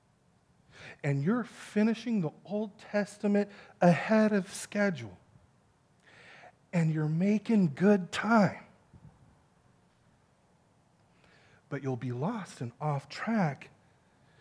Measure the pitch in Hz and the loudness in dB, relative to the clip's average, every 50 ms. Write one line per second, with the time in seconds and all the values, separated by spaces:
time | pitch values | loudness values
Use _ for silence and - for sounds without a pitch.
0 | _ _ _ _ _ _ _ _ _ _ _ _ _ _ - - - - - - | _ _ _ _ _ _ _ _ _ _ _ _ _ _ -20 -20 -20 -20 -16 -6
1 | - 143 143 139 139 175 233 247 214 - - - - - - 208 214 226 220 226 | -4 -2 -2 -2 0 -2 -2 -2 -4 -8 -12 -18 -20 -4 0 2 2 2 0 -2
2 | - 247 226 208 165 147 - - - 156 202 208 220 214 - - - - - 208 | -4 -2 -2 -2 -2 -2 -6 -10 -10 -8 -6 -6 -6 -8 -12 -18 -14 -6 -4 -4
3 | 202 - - - - 208 202 202 202 202 - - - - - _ 180 175 165 - | -4 -4 -6 -4 -2 0 2 2 0 -2 -8 -16 -20 -20 -2 _ 6 6 6 4
4 | - - 220 220 214 214 214 202 180 - - - - - - 208 202 202 175 127 | 2 2 4 4 4 4 2 0 -2 -4 -10 -12 -12 -6 -2 0 0 0 0 -4
5 | 117 101 90 82 _ _ - _ _ _ _ _ _ _ _ _ _ _ _ _ | -8 -12 -14 -18 _ _ -20 _ _ _ _ _ _ _ _ _ _ _ _ _
6 | _ _ - - - - - - - - - _ _ _ - 175 165 160 156 156 | _ _ -20 -20 -20 -20 -20 -20 -20 -20 -20 _ _ _ 0 0 2 2 2 0
7 | 156 151 156 165 185 202 214 208 - - 233 208 185 156 131 127 175 208 208 196 | 0 0 0 0 2 2 0 0 0 2 2 4 4 2 2 2 4 4 4 4
8 | 180 - - - - 208 233 220 196 131 - - - - _ _ _ _ - - | 2 -4 -6 -6 0 2 4 4 4 2 0 -6 -14 -20 _ _ _ _ -20 -20
9 | - - - _ _ _ _ _ _ _ _ _ _ _ _ _ _ _ _ _ | -20 -20 -20 _ _ _ _ _ _ _ _ _ _ _ _ _ _ _ _ _
10 | _ _ _ _ _ _ _ _ _ _ _ _ _ _ _ _ _ _ _ _ | _ _ _ _ _ _ _ _ _ _ _ _ _ _ _ _ _ _ _ _
11 | _ _ _ _ _ _ _ _ _ _ _ _ _ _ 139 139 139 135 127 117 | _ _ _ _ _ _ _ _ _ _ _ _ _ _ -10 -6 -4 -4 -4 -4
12 | 135 127 120 123 143 196 247 220 175 - - - 135 117 - - 151 151 143 139 | -6 -6 -6 -4 -4 -4 -4 -6 -10 -12 -12 -10 -10 -10 -8 -6 -4 -4 -4 -4
13 | - - - - - 220 233 220 180 151 131 - - - _ _ _ _ _ _ | -6 -10 -14 -8 -6 -2 0 0 0 0 -2 -6 -14 -20 _ _ _ _ _ _
14 | _ _ _ _ _ _ _ _ | _ _ _ _ _ _ _ _